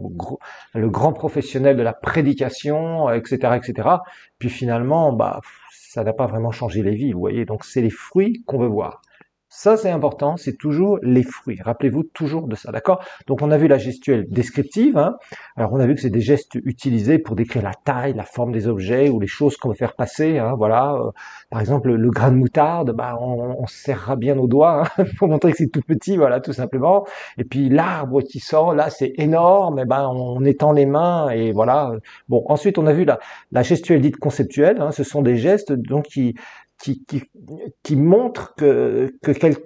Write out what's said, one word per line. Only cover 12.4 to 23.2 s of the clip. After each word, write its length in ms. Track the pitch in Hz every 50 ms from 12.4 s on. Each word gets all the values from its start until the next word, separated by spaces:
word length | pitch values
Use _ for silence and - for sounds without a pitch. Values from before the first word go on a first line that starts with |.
| 160 127
de 80 | 107
ça, 160 | - - 117 107
d'accord ? 320 | 110 - - 185 185 - - - - -
Donc, 160 | - 135 127 147
on 80 | 147
a 80 | 151 147
vu 100 | 156 156
la 80 | 139
gestuelle 480 | 127 110 127 123 - - 143 135 110 95 -
descriptive, 680 | 98 120 120 - - 143 139 139 - 202 240 302 240
hein. 220 | 156 147 190 240 - - - - - - - -
Alors, 180 | 117 113 98 120
on 40 | 135
a 60 | 127
vu 100 | 120 147
que 60 | 143
c'est 80 | - 120
des 140 | 95 117 104
gestes 320 | 131 147 139 - _ - 123 -
utilisés 540 | 131 113 - - 139 120 113 101 120 160 156
pour 180 | 156 107 110
décrire 260 | 95 120 - - 123 98
la 120 | 98 92 - -
taille, 300 | 143 131 123 123 139 131
la 100 | 107 98
forme 260 | - - 127 120 120
des 160 | 117 113 101
objets 440 | 117 113 98 92 98 120 131 143 143
ou 100 | 123 110
les 60 | 98
choses 320 | 95 - - 147 139 - -
qu'on 100 | - 123
veut 60 | 104
faire 200 | - 123 113 -
passer, 440 | - 123 - - - 156 160 160 139
hein, 160 | 110 113 135
voilà. 380 | 117 107 107 113 120 131 143 147
Euh, 160 | 127 117 110 - - - - - - - -
par 100 | - 113
exemple, 280 | 104 107 139 139 110 127
le, 80 | 120
le 140 | 113 113 120
grain 200 | - - 117 127
de 60 | 127
moutarde, 560 | 131 131 120 - 156 147 156 170 170 156 123 113
bah, 260 | 117 120 123 120 117